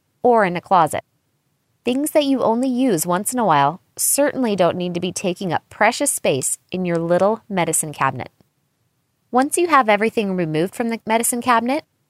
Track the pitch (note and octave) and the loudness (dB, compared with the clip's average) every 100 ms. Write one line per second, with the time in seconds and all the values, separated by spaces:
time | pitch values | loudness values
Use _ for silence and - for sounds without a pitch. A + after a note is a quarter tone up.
0 | _ _ B3 A#3 F#3 F3 - F#3 D#3 - | _ _ 2 4 2 -2 0 2 2 0
1 | - _ _ _ _ _ _ _ - B3+ | -10 _ _ _ _ _ _ _ -4 -2
2 | D4+ D#4 C#4 C4 - A#3 C4+ A#3+ C4 E3 | 0 0 2 2 2 0 0 0 2 0
3 | E3 F3+ G#3 B3 G#3 D3 C#3 F3+ _ - | 0 -2 -2 -2 2 4 2 -2 _ -6
4 | - - C#4+ - A#3+ F#3+ E3+ F3+ F3+ F3 | -2 0 0 0 -2 2 2 0 -4 -4
5 | F3+ - F#3+ F3+ F#3+ D3+ _ - A3 - | -6 -4 -6 -4 -4 -4 _ 0 0 0
6 | C#4+ - G3+ C3+ - - _ F#3 F3+ E3+ | -2 -2 -2 -2 -4 -8 _ -6 -2 -2
7 | E3+ F3 G3 A3 - F#3+ E3 D#3+ D#3 C#3+ | 0 2 2 -2 -4 -4 -2 -2 -4 -2
8 | C3+ C3+ - _ _ _ _ _ _ _ | -2 -2 -10 _ _ _ _ _ _ _
9 | _ _ - A#3+ C#4+ - F4 C#4+ G#3+ G3+ | _ _ -4 0 0 0 2 2 4 2
10 | A3+ - G3 F#3 D#3+ D#3 F#3 - A#3 A3+ | 2 -2 -2 -2 -2 0 -2 -4 -6 -6
11 | - A3+ A#3 A#3+ A#3+ A#3 A#3 D4+ - _ | -2 -2 0 -2 2 2 2 -4 -6 _